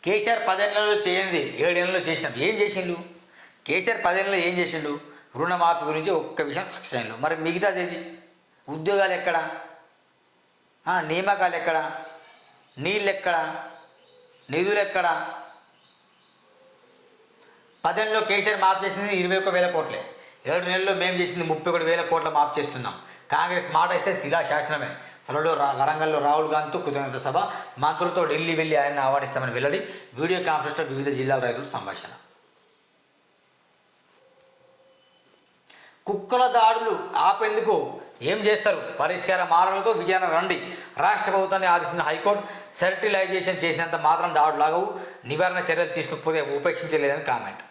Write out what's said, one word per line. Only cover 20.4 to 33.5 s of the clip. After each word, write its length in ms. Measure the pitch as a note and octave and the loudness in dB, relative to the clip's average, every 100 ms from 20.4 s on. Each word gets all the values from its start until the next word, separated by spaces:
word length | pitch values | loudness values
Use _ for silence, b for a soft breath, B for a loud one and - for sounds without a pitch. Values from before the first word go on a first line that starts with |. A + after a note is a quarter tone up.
| B2+ | -2
ఏడు 180 | E3+ | -2
నెలల్లో 300 | F3+ F#3 G3 | 0 0 0
మేము 220 | F#3+ F3+ F3+ | 2 0 0
చేసింది 300 | F3 F3 D#3+ | -2 -2 -2
ముప్పై 240 | D#3 F3 | -2 0
ఒకటి 140 | E3+ | 0
వేల 180 | D#3+ E3+ | 2 2
కోట్ల 260 | E3+ E3 D#3 | 2 2 2
మాఫ్ 300 | D3 D3 D3+ | 2 2 0
చేస్తున్నాం. 360 | C#3 B2+ A2 - B B - | -4 -4 -8 -8 B B -2
కాంగ్రెస్ 400 | C#3+ F3 F3+ - | 0 0 -2 0
మాట 180 | D#3 F3 | 2 2
ఇస్తే 240 | F3+ G3 | 2 0
శిలా 280 | E3 C#3 E3 | -2 0 0
శాసనమే. 540 | - D3+ C#3+ D3+ A#2+ - B B - | 2 0 0 -4 -4 -10 B B -6
త్వరలో 280 | C#3+ D#3+ | 0 0
రా-, 220 | D3 C#3 B2+ | 2 0 2
వరంగల్లో 420 | C#3+ D#3 D#3 D3+ | 0 2 2 2
రాహుల్ 340 | C#3+ D3+ D#3 | 4 2 2
గాంధీతో 260 | D3+ D3+ - | 0 0 -4
కృతజ్ఞత 380 | D3+ C#3+ C3+ B2+ | -4 -4 -4 -4
సభ. 220 | C#3 D3+ G3+ B B - | -2 -2 -2 B B -2
మంత్రులతో 460 | D3 - - F3+ | -2 0 0 2
ఢిల్లీ 300 | E3 D3+ E3 | 0 0 0
వెళ్ళి 220 | D#3+ D#3+ D3+ | 0 2 2
ఆయన్ని 240 | C#3+ C#3+ | 2 2
ఆహ్వానిస్తామని 520 | C3+ C#3 C3 C3+ B2+ | 2 2 0 -4 -2
వెల్లడి. 340 | A#2+ C#3 D3 - B B | 0 0 0 -4 B B
వీడియో 280 | B2 E3 F#3 | -4 -2 0
కాన్ఫరెన్స్లో 420 | E3 D3+ D3 C#3+ | 0 0 -2 -4
వివిధ 240 | C#3+ C3+ C#3 | -4 -2 -2
జిల్లాల 320 | C3 C3 C3+ | -2 0 0
రైతులు 240 | A#2+ A#2 | 0 -4
సంభాషణ. 440 | - B2+ F#2+ F#2+ - - - _ _ _ _ _ _ _ _ _ _ _ _ | -6 -8 -8 -10 -14 -18 -20 _ _ _ _ _ _ _ _ _ _ _ _